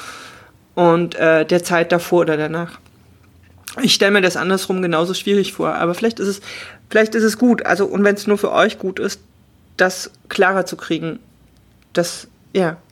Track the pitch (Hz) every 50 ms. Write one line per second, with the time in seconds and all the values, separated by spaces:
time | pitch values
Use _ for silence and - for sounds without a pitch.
0 | - - - - - - - - - - _ _ _ _ _ - 175 170 165 170
1 | 175 170 - - 135 160 160 160 156 160 180 175 175 - 180 165 165 165 180 175
2 | 170 - 185 175 165 160 156 151 151 151 160 165 170 170 - - _ - _ _
3 | _ _ _ _ _ _ _ _ _ _ _ - _ - - - 269 214 - -
4 | 214 196 202 208 185 180 180 147 139 180 190 185 190 - 190 185 185 175 170 156
5 | 170 180 185 - - 208 202 202 190 190 - - 165 160 156 - - 170 170 -
6 | 226 226 226 - - 196 196 196 - - - - - - - - _ _ - 214
7 | 220 214 220 233 220 220 214 - 247 247 233 - - - - 185 202 - - 185
8 | 202 202 202 202 - 208 208 202 208 - - - 175 220 220 - - 190 185 -
9 | - 208 - - - _ _ _ _ _ _ _ _ _ _ - 180 185 185 -
10 | - - - _ _ _ - - 190 180 190 190 180 - - - - - 170 156
11 | 165 165 156 - - _ _ _ _ _ _ _ _ _ _ _ _ _ - 175
12 | 175 170 - - - - _ _ _ _ - 196 185 165 160 170 _ _